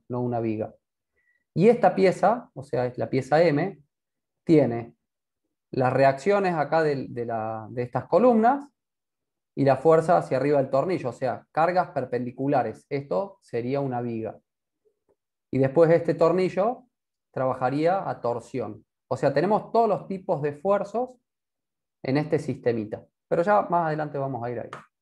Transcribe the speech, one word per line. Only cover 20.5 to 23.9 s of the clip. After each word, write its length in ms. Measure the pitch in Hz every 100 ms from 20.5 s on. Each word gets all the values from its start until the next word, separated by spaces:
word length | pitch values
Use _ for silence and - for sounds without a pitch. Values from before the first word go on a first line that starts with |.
| 143 190 202 196 226 254 - _ _ _ _ _ _ _ _
en 140 | - 135
este 240 | 151 156
sistemita. 640 | - 120 120 117 107 107 - _ _
Pero 140 | 170
ya 220 | 170 208
más 240 | 190 175
adelante 300 | 160